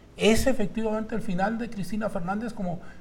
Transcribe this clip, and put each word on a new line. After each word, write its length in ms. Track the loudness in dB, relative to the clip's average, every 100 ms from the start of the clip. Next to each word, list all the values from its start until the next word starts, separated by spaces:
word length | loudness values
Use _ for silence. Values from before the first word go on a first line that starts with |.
| -16 2
¿Es 280 | 6 6 6
efectivamente 680 | 4 2 0 -2 -2 -2
el 80 | -2
final 340 | -2 0 0 -2
de 140 | -6
Cristina 400 | -6 -4 -2 -2
Fernández 420 | -2 -2 -4 -4
como 280 | -4 -4 -4 -10 -16